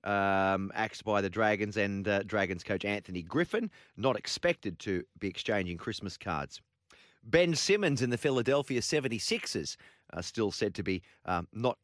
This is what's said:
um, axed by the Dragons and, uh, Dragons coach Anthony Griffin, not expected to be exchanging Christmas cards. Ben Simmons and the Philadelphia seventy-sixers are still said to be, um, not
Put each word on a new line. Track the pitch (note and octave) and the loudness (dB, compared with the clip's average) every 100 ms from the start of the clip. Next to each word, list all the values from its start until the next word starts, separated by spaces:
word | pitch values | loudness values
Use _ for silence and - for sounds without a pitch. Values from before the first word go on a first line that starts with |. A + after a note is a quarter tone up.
um, | - G2+ G2 F#2+ F#2+ F#2+ G2 | -2 2 4 4 4 2 0
axed | - A2 - | -4 -4 -4
by | A2 G#2 | 0 2
the | G2 | 2
Dragons | G2 G#2+ G#2 G#2 G#2+ | 2 2 2 0 0
and, | G2+ G2 G2 | 0 0 0
uh, | G2+ | 0
Dragons | G2 G#2+ F#2+ F2+ | 2 0 0 -2
coach | - G2 G2+ | -2 -4 -2
Anthony | G#2 - F2+ | -4 -4 -8
Griffin, | E2 D3+ F3 G#3+ A#3 - - - | -2 0 0 0 -2 -6 -18 -2
not | B2 B2 | 0 0
expected | - - F3 E3+ G#2 E2 | -2 0 0 0 -4 -6
to | - F#2 - - | -2 -2 -4 -6
be | G2 | -6
exchanging | - - G#2 F2+ E2 | -4 -2 0 0 -4
Christmas | - G#2 G2+ - | -6 -8 -8 -8
cards. | F#2+ D#2+ C#2 - _ _ _ - - _ | -4 -4 -4 -10 _ _ _ -20 -20 _
Ben | A#2 D#3+ F3 | 2 4 4
Simmons | D3+ - G#3 F#3+ C3+ | 2 2 2 2 2
and | B2 | 2
the | A#2+ | 0
Philadelphia | D3+ C3 A#2 C#3 C#3 B2 | 2 2 4 2 2 -2
seventy-sixers | - D3+ C3 A2+ - A3+ - G2 C#2+ - - _ - | 0 0 0 -2 -2 -2 -2 -4 -6 -8 -16 _ -12
are | E2 | -10
still | F2 - G#2 | -6 0 0
said | - G#2 | 0 -2
to | F#2 | -2
be, | F#2+ F#2 - _ - | -2 -2 -4 _ -4
um, | F2 E2+ | -2 -4
not | A2 B2 - | -2 -2 0